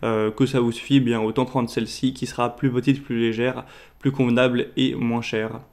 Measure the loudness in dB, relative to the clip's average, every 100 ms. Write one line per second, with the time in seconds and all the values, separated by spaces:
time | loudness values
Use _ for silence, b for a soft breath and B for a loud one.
0 | 0 0 0 2 0 2 0 -2 2 2
1 | 4 0 0 0 0 0 -2 -4 -6 -2
2 | -4 -2 -8 -2 -4 0 -2 0 2 2
3 | 2 0 0 2 -2 -2 -12 B B B
4 | -4 0 2 4 4 2 -2 0 0 0
5 | -2 -2 -2 -4 -4 -8 -16